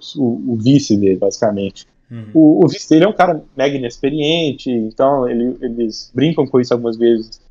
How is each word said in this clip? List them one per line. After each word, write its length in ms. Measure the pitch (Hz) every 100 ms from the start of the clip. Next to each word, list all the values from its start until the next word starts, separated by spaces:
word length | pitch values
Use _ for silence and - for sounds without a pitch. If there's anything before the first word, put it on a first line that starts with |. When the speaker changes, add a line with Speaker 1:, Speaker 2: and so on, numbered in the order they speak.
| - 151
Speaker 1:
o, 360 | 123 123 131
o 20 | 117
vice 420 | 117 143 - 101
dele, 200 | 98 92
basicamente. 680 | 98 - 110 101 98 - - _ -
Speaker 2:
Uhum. 200 | 117 107
Speaker 1:
O, 320 | 160 156 190 175
o 20 |
vice 220 | - -
dele 160 | 156 190
é 20 |
um 60 |
cara 300 | - 180 156 - 135
mega 200 | 139 139
inexperiente, 960 | 120 - 139 151 147 170 156 127 135
então 580 | 120 110 - 135 143 123
ele, 280 | 117 123 -
eles 500 | 127 117 113 - - 123
brincam 320 | 151 160 135
com 120 | 127
isso 140 | 127
algumas 240 | 123 117 113
vezes. 440 | 117 113 113 - _